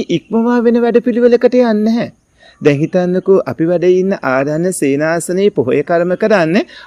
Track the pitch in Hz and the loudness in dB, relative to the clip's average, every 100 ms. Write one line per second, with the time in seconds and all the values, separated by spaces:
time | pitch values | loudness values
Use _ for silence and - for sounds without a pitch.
0 | - 170 - 226 226 240 233 240 233 226 | 0 -4 -2 -2 0 0 2 2 2 0
1 | 247 233 240 240 247 247 240 208 214 226 | 0 2 2 4 2 2 2 2 0 -2
2 | 160 - _ _ _ - 147 139 160 185 | -4 -10 _ _ _ -2 0 0 0 -2
3 | 180 180 180 190 - 120 165 175 175 185 | 0 -2 2 0 0 -4 -2 0 2 2
4 | 185 196 135 131 139 151 175 180 143 139 | 0 -2 -2 -2 -2 -2 -4 -2 -2 0
5 | 156 170 160 185 202 196 123 131 147 170 | -2 -4 -4 -2 -2 0 -2 -2 0 -2
6 | 175 185 185 208 160 185 - - | -2 -2 0 0 2 0 -4 -10